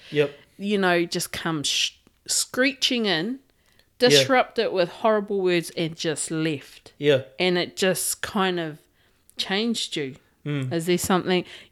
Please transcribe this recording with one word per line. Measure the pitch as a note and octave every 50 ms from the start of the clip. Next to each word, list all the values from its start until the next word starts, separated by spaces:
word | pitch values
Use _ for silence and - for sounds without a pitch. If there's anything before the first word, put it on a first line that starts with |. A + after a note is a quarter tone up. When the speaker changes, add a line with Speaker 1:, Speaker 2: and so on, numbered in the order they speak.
| - -
Speaker 1:
Yep. | D3+ D3 D3 C#3+ - - - _ _ -
Speaker 2:
you | G3 G3+ G#3
know, | G3 F#3+ F3+ F3 F3 E3+
just | E3+ - F3+ - - -
come | - - F3 D#3+ D3+ C#3
sh-, | - - - - - - _ _ _ _ _ _
screeching | - - - - - - B3+ B3+ C#4 C4+ - - - C4 A#3+ A3
in, | G3+ F3 D#3 E3+ A3 C4 C4+ - _ _ _ _ _ _ _ _ _ _ _
Speaker 1:
Yeah. | - -
Speaker 2:
disrupt | - C#3 C3 - C4 B3+ A#3 - - -
it | G#3+ E3+ -
with | F#3+ F3 E3+
horrible | - - - A3 G#3+ G#3+ G3+ G3+ G3+ G3
words | F#3 F3+ F3 E3+ E3 - -
and | - E3+ D#3+ E3
just | - - E3 D3+ - - -
left. | E3 D#3+ D#3+ D#3+ D3+ C3 - - - - _ - - _
Speaker 1:
Yeah. | C#3+ D3 C#3 B2+ - - - -
Speaker 2:
And | F3+ F#3 F3+
it | F3+ E3 - -
just | - G3 F#3 F3 - - - - -
kind | - - - G#3+ F#3+ F#3+ F3+ F3
of | E3 D#3 D3 - _ _ _ _ _ _ _ _ _ _ _ -
changed | - - F#3+ G3+ A3+ A#3+ A3+ - - - -
you. | D#3+ C#3+ C3 C#3 - _ _ _ _ _
Speaker 1:
Mm. | D3 D3 C#3+ C3+ B2+ E3+
Speaker 2:
Is | E3+ D#3+
there | F3+ F3 F3+
something, | - - G3 F3 - - F#3 F3+ E3+ - - - - _